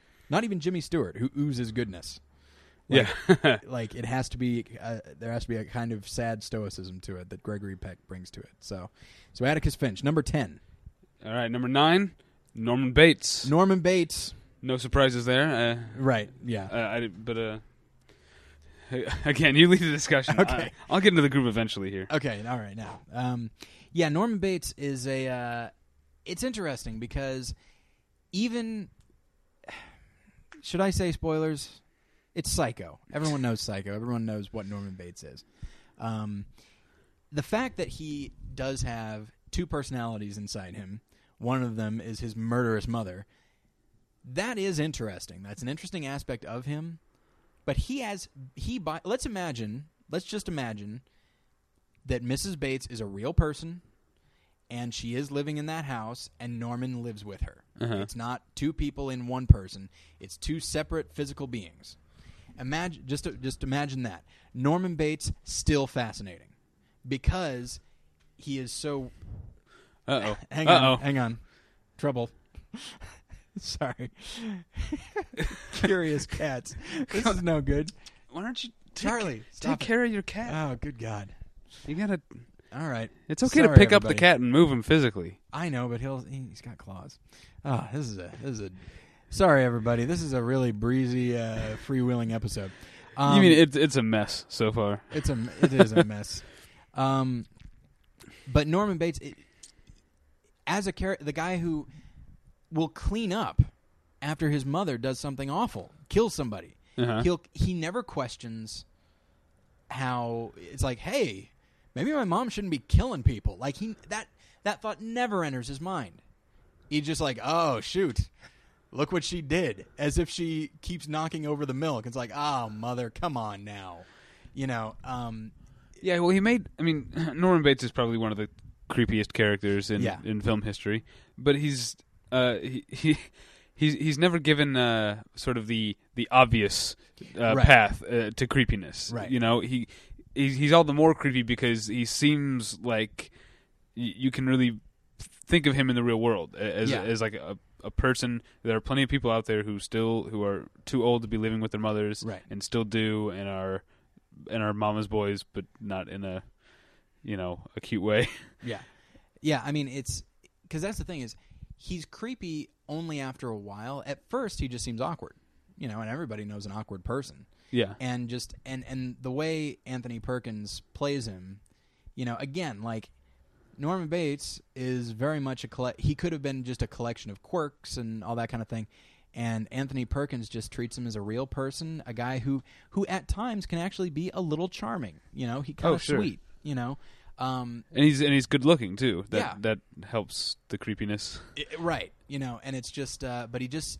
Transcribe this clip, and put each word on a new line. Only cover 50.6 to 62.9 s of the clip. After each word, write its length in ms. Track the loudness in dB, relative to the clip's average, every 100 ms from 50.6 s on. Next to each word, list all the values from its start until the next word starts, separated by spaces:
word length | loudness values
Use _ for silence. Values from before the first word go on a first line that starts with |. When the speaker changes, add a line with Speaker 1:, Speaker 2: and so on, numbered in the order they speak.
| -6 -8 -10 -14 -16 _ _ _ _ _ _ _ _ _ -4
Speaker 1:
that 180 | -4
Missus 320 | -2 -2 -4 -4
Bates 320 | -4 -4 -6
is 120 | -8
a 60 | -8
real 280 | -6 2
person, 480 | 2 2 -2 -10 -14 -18 _ _ _ _ _ _ _ _
and 240 | -8 -6
she 220 | -6 -4 -4
is 160 | -4
living 260 | -4 -4 -6
in 100 | -6
that 180 | -6 -6
house, 440 | -8 -8 -10 -14 -12
and 200 | -8 -6
Norman 440 | -6 -4 -4 -4
lives 200 | -8 -10
with 180 | -12 -8
her. 220 | -8 -10 _ -6
Speaker 2:
Uh-huh. 160 | -4 -2
Speaker 1:
It's 180 | -4 -6
not 260 | -6 -6 -10 -4
two 180 | -4
people 360 | -2 -4 -4 -6
in 180 | -4 -4
one 180 | -4 6
person. 420 | 6 6 -14 -16 -20 -20 -20
It's 160 | -18 -10
two 220 | -6 -6
separate 540 | -4 -4 -4 -6 -8
physical 340 | -8 -8 -8 -8
beings. 480 | -8 -10 -18 -20 -20 _ -20 -20 -20 -20 -12
Imagine, 440 | -6 -4 -4